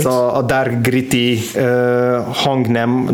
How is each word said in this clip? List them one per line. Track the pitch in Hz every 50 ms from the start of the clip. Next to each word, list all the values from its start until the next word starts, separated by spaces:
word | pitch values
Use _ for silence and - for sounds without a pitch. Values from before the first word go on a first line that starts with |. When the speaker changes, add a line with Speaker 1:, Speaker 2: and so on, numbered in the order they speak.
| 147
Speaker 1:
emlékét. | 131 127 123
Speaker 2:
a, | 123 123 -
a | 143 123
dark, | 117 139 131 131 120 117 120 117
gritty, | 123 123 131 127 131 131 123 120 123 120 110 113 - -
ö, | - 135 123 123 123 123 123 123 123 123 123 123 120 120 123 123
hangnem | - - 143 135 131 123 113 120 117 117 120 123 127 123 -